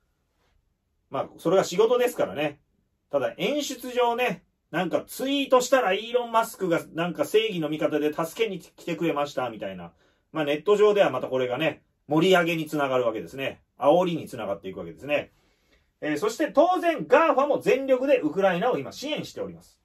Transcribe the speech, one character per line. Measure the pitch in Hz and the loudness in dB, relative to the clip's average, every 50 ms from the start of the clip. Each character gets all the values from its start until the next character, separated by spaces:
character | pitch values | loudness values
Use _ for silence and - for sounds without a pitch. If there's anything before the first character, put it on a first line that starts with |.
| _ _ _ _ _ _ _ _ _ _ _ _ _ _ _ _ _ _ _ _ _ _ | _ _ _ _ _ _ _ _ _ _ _ _ _ _ _ _ _ _ _ _ _ _
ま | 139 135 | -6 -6
あ、 | - - - | -6 -8 -10
そ | - - 170 | -4 0 2
れ | 185 196 | 2 2
が | - | 2
仕 | - 175 | 2 2
事 | 185 226 226 247 - | 2 2 4 4 2
で | 247 - | 2 0
す | - | 0
か | - - | -2 -4
ら | - - | -4 -2
ね。 | 139 151 147 143 _ _ _ _ _ _ _ _ _ _ _ | -4 -4 -4 -6 _ _ _ _ _ _ _ _ _ _ _
た | - 143 | -2 -2
だ | 127 - - | -2 -2 -4
演 | - 175 220 285 302 | -4 -4 -2 -2 -2
出 | 277 285 262 233 - 254 | -4 -6 -10 -10 -12 -6
上 | 240 247 247 240 233 | -2 0 2 2 2
ね、 | 240 247 233 180 - _ _ _ _ _ _ | 0 -2 -2 -2 -6 _ _ _ _ _ _
な | - 165 185 | -4 -4 -4
ん | 170 | -2
か | 156 - - | -2 -4 -4
ツ | - - - 254 269 | -6 -10 -6 -4 -2
イ | 277 285 | -2 -2
ー | 277 - | 2 4
ト | 262 247 | 4 4
し | 247 - | 6 4
た | 277 254 | 2 4
ら | 226 185 | 4 2
イ | 190 208 220 233 | 0 -2 -2 -2
ー | 240 | -2
ロ | 247 240 | -2 -2
ン・ | 233 | 2
マ | 233 226 226 | 0 0 0
ス | 220 - | 0 -4
ク | - 196 170 | -6 -2 0
が | 165 151 147 - - | 0 0 -2 -6 -6
な | 151 170 180 | -4 -4 -4
ん | |
か | 165 - 196 | -2 -4 -4
正 | - - 214 226 220 | 2 2 2 2 2
義 | 190 170 | -2 -4
の | 156 147 | -4 -4
味 | 156 151 | -2 -2
方 | 156 147 151 147 | -2 0 0 0
で | 147 151 | 0 0
助 | 147 - 165 160 - - 226 | -2 -2 -6 -6 -2 -2 -2
け | 214 | -2
に | 190 175 | -2 -10
来 | - - _ - - | -12 -18 _ -14 -8
て | 175 165 | -8 -4
く | 156 175 | -2 -2
れ | 160 | -2
ま | 143 143 143 | 0 -2 -2
し | 143 - | -2 -4
た | - - - | -6 -6 -6
み | 113 101 | -8 -8
た | 104 98 | -10 -10
い | 95 | -10
な。 | 90 87 - _ _ _ _ _ _ _ _ | -12 -16 -18 _ _ _ _ _ _ _ _
ま | - 160 | -6 -4
あ、 | 151 | -2
ネ | 143 147 | -2 -2
ッ | 147 | -2
ト | - 208 208 196 | 2 2 4 6
上 | 208 214 202 | 6 4 6
で | 196 | 4
は | 180 147 | 4 2
ま | 127 - | 2 -2
た | - - | -4 -2
こ | 131 127 | -2 -2
れ | 127 | -2
が | - - 143 | -2 -2 -2
ね、 | 160 151 - - _ _ _ _ _ - | -2 -2 -2 -4 _ _ _ _ _ 0
盛 | 147 160 175 190 | 2 2 4 6
り | 185 | 4
上 | 175 170 | 4 4
げ | 165 170 | 2 -2
に | 160 151 | -4 -4
つ | 151 156 151 | -4 -2 -2
な | 143 135 | -2 0
が | 131 | 0
る | 127 123 | 0 0
わ | 117 | 0
け | 110 107 | -2 -4
で | 87 - | -8 -10
す | 127 | -10
ね。 | 139 139 123 - _ _ _ _ - | -8 -8 -8 -8 _ _ _ _ 0
煽 | 120 143 156 180 185 | 4 4 4 4 4
り | 175 170 | 0 -2
に | 143 107 - | -6 -8 -10
つ | 131 120 | -10 -10
な | 104 | -6
が | 98 98 | -6 -8
っ | - | -8
て | - 95 | -8 -12
い | |
く | 87 95 | -12 -12
わ | 87 | -12
け | 82 80 | -14 -14
で | - | -14
す | 117 | -6
ね。 | 143 147 131 - - _ _ _ _ _ _ _ _ _ _ _ _ _ _ | -4 -4 -4 -4 -6 _ _ _ _ _ _ _ _ _ _ _ _ _ _
え | - - 151 | -6 -6 -4
ー、 | 143 | -2
そ | - 233 | -4 -4
し | 233 - | -2 -2
て | 311 - | -4 0
当 | 185 269 320 359 370 359 | 2 2 4 4 2 0
然 | 349 339 320 240 156 | 0 -2 -2 -2 0
ガ | - 247 294 330 320 | 4 6 6 6 6
ー | 269 | 4
フ | 254 | 2
ァ | 277 | 2
も | 294 233 - | 0 0 0
全 | - 180 247 269 269 | 2 0 0 0 2
力 | 269 262 247 262 | 2 2 2 4
で | 285 277 - | 2 2 2
ウ | - 302 | 2 -2
ク | 175 185 | 0 2
ラ | 196 190 175 | 2 2 2
イ | 175 | 2
ナ | 214 254 | 0 0
を | 208 147 | 0 -2
今 | 131 - | -4 -8
支 | - - - 302 | -12 -12 -8 -8
援 | 294 214 - | -8 -8 -8
し | - - | -10 -10
て | 117 | -12
お | 98 92 | -12 -12
り | |
ま | 85 82 | -12 -18
す。 | - _ _ _ | -20 _ _ _